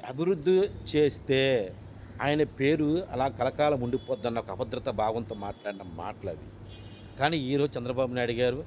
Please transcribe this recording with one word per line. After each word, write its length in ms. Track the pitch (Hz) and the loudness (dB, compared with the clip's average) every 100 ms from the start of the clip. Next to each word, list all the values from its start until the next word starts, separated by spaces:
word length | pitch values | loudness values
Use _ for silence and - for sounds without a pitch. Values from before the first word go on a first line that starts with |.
| - | -10
అభివృద్ధి 440 | 131 170 190 147 185 202 - - | -2 0 2 4 6 4 -2 0
చేస్తే 480 | 151 147 - - 135 135 127 95 95 - - - - 131 | 4 4 2 2 4 6 4 2 -6 -16 -16 -16 -4 0
ఆయన 180 | 151 147 - | 2 2 2
పేరు 300 | 135 156 151 160 190 | 2 4 4 2 0
అలా 140 | 127 135 110 | 0 0 2
కలకాలం 400 | 127 131 147 143 120 | -2 2 2 4 2
ఉండిపోద్దన్న 580 | 123 113 127 113 117 | 0 0 -2 0 -2
ఒక 80 | 110 95 | -4 -4
అభద్రతా 360 | 127 120 131 107 | -4 -4 -4 0
భావంతో 340 | 107 113 110 107 101 | 0 0 -4 -6 -8
మాట్లాడిన 380 | 101 104 98 95 82 | -6 -6 -6 -10 -8
మాటలు 300 | 90 110 98 | -8 -6 -8
అవి. 120 | 80 - - - - - - - - | -8 -12 -16 -16 -16 -16 -16 -16 -2
కానీ 200 | 139 165 127 | 0 0 0
ఈరోజు 200 | 139 143 127 | 2 2 -2
చంద్రబాబు 360 | 120 127 131 123 | -4 -2 0 0
నాయుడు 160 | 120 117 | 0 2
గారు 180 | 123 127 | 2 0